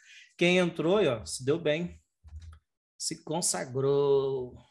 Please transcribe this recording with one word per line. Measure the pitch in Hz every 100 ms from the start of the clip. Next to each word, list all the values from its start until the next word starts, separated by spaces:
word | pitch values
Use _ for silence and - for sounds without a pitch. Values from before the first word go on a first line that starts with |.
| - - - -
Quem | 175 180
entrou, | 180 165 156 202 170
ó, | 117
se | - - 131
deu | 165
bem. | 160 151 175 - _ _ - - - - _ _ _ -
Se | - 160 -
consagrou. | 160 175 180 160 127 139 139 143 139 135 135 123 123 -